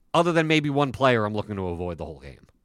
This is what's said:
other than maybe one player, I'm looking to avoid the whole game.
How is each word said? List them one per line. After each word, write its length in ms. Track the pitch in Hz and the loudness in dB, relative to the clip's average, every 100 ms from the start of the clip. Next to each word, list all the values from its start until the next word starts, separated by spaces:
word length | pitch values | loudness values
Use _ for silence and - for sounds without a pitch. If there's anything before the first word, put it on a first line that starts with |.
| _ | _
other 200 | 160 175 | 0 2
than 140 | 165 156 | 2 2
maybe 240 | 156 147 | 2 2
one 220 | 143 143 | 0 0
player, 320 | 113 135 120 | 2 2 4
I'm 100 | 104 | 0
looking 220 | 104 104 101 | -2 -4 -4
to 100 | 92 | -4
avoid 300 | 85 90 80 | -4 -6 -8
the 60 | |
whole 160 | 78 73 | -10 -12
game. 260 | 71 62 _ _ | -16 -20 _ _